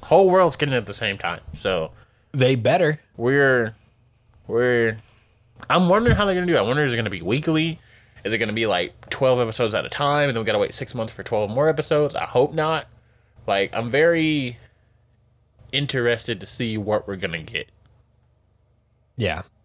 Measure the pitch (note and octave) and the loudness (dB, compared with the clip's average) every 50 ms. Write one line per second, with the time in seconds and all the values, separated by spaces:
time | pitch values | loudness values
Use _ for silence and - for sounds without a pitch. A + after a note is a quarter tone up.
0 | - - D#3 F3+ G3 F#3 F3+ F#3+ F3+ D#3+ - - D3 C#3 C3 A#2+ G2+ G2+ G2 - | 0 4 6 6 6 6 6 4 4 4 2 0 -2 0 0 -2 -2 -4 -6 -4
1 | A2+ G2+ G2 - - E2+ F2 - - - - - - G2+ F#2 F2 D#2+ - - - | -4 -4 -4 -4 -4 -6 -6 -8 -10 -14 -12 -6 -2 -2 0 -2 -2 -6 -8 -16
2 | - _ _ _ _ _ - C3+ B2+ B2+ C3+ A#2+ A2 B2 D#3 F#3 F3 D3+ D#3 - | -20 _ _ _ _ _ 0 2 2 2 2 2 2 2 2 4 2 0 0 -2
3 | _ _ _ - A#2 B2 C#3 C#3+ C#3+ C3+ C3 A#2+ A2+ A2 A#2 _ _ _ _ _ | _ _ _ -4 -2 2 2 4 4 4 4 2 0 -2 -6 _ _ _ _ _
4 | _ _ _ _ _ _ _ _ _ - G#2+ A#2+ B2 B2 B2 A#2+ A#2 A2 A2 A2+ | _ _ _ _ _ _ _ _ _ -2 0 2 2 2 2 2 2 0 -2 -4
5 | - _ _ _ _ _ _ _ _ _ _ - - - D3 F3 F3+ F3 F#3+ G#3+ | -12 _ _ _ _ _ _ _ _ _ _ -12 -4 0 2 2 4 4 4 4
6 | A#3+ A#3+ A3 F#3+ G#3 G3 F#3 F#3 F3+ F3 E3 A#2 G2 A2+ C#3 D3+ D3 C3 A#2+ A2+ | 4 4 2 2 2 0 0 0 0 2 2 2 2 2 2 0 0 0 0 -2
7 | A2+ G#2 F#2 F2 E2+ F2+ A#2 D3 D3+ E3 D#3+ D#3 D#3+ E3 D#3+ - - _ - - | -2 -4 -6 -6 -2 -2 -2 0 0 0 0 0 0 -2 -4 -8 -14 _ -20 -20
8 | _ _ _ - - G#2 A2 G#2 A2+ G#2 G#2+ A2+ A2+ G#2+ F#2 F2 F2+ - - - | _ _ _ -10 -6 -4 -2 -2 -2 -2 -2 -2 0 0 0 0 -2 -4 -8 -16
9 | - - - - C3+ C3 B2+ B2 A#2+ A2 A2+ - A#2+ G#2+ G#2+ F#2 C2 - - - | -14 -14 -4 0 2 2 2 2 0 -2 -2 -2 -2 0 -2 -4 -4 -6 -4 -2
10 | D3 C#3+ D3 D3 C#3+ C#3+ A#2 A2+ A2 A2+ G#2+ G#2 G2 - - - - - - B2 | 0 0 2 2 0 0 0 -2 -2 0 0 0 0 0 -2 -6 -10 -8 -6 -6
11 | A2+ A2 - - F#2+ - A#2 G#2+ G#2+ G2+ A2 C3+ D3+ D#3+ D3 D3+ C#3+ - D#3 D3 | -8 -8 -8 -12 -6 -4 -2 -2 -2 0 0 0 0 2 0 0 -2 0 0 0
12 | D3+ C#3 - - - - - - C#3+ D3 D3+ D#3+ D#3 D#3 D#3+ D3 - - - _ | 0 0 -2 -6 -6 0 2 2 2 2 0 -2 -2 -2 -2 -4 -6 -10 -18 _
13 | _ _ _ _ _ _ _ - - - G2 G2 G2+ - - A2+ A#2 A#2 A#2+ C#3+ | _ _ _ _ _ _ _ -10 -4 -2 0 0 0 -2 -4 -6 -4 0 2 2
14 | D#3+ E3+ E3+ E3 D#3+ D#3 D#3 C#3+ C3 A#2+ A#2 - - - _ _ _ _ _ _ | 4 4 4 2 0 0 0 -2 -4 -6 -8 -12 -18 -20 _ _ _ _ _ _
15 | _ _ _ _ _ _ _ _ _ _ _ _ - - - C#3+ C#3+ C3+ - C3 | _ _ _ _ _ _ _ _ _ _ _ _ -12 -6 -4 -4 -4 -2 -2 0
16 | A#2 A#2+ A#2+ A2 - - A2+ F2+ F#2+ - - - B2 A2+ A2 G#2+ F#2+ G#2+ G#2+ G#2 | 0 0 0 0 -2 -6 -8 -8 -10 -12 -8 -6 -4 -4 -4 -4 -2 -2 -2 -2
17 | - G2+ G2 F#2 G2+ F2 E2 E2 D#2 - - D#2 - - _ _ _ _ _ _ | -2 -6 -6 -6 -6 -6 -6 -8 -8 -8 -8 -8 -8 -10 _ _ _ _ _ _
18 | _ _ _ _ _ _ _ _ _ _ _ _ _ _ _ _ _ _ _ _ | _ _ _ _ _ _ _ _ _ _ _ _ _ _ _ _ _ _ _ _
19 | _ _ _ - A2 F2 D#2 E2+ - - _ _ | _ _ _ -4 -2 -2 -2 -4 -8 -14 _ _